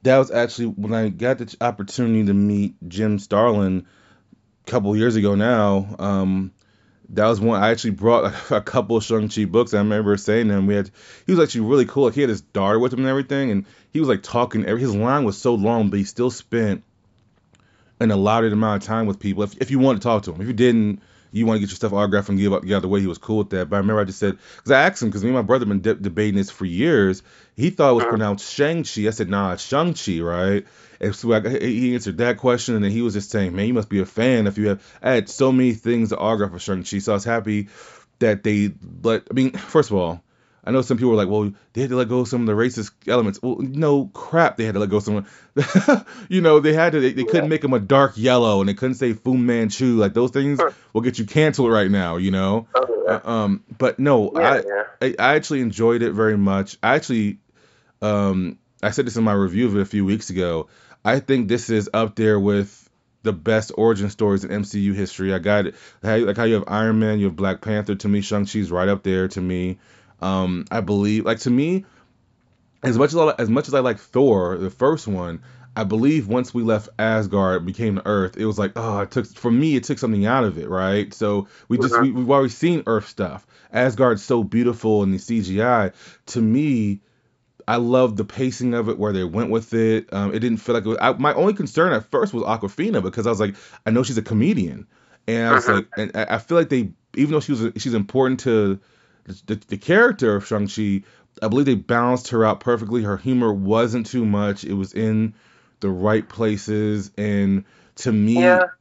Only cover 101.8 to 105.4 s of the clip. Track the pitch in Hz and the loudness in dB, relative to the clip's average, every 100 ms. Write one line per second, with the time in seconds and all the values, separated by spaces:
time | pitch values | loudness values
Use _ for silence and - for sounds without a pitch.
101.8 | - 117 120 123 120 117 110 101 - 120 | 0 0 2 0 -2 2 2 2 0 -2
102.8 | 107 120 107 98 123 127 117 101 98 110 | 0 -2 -2 -4 0 0 2 0 0 2
103.8 | 120 120 107 127 113 101 104 101 - 98 | 2 0 -4 -2 0 0 0 -4 -6 -4
104.8 | 95 - 110 107 110 110 | -4 -2 0 0 -2 -4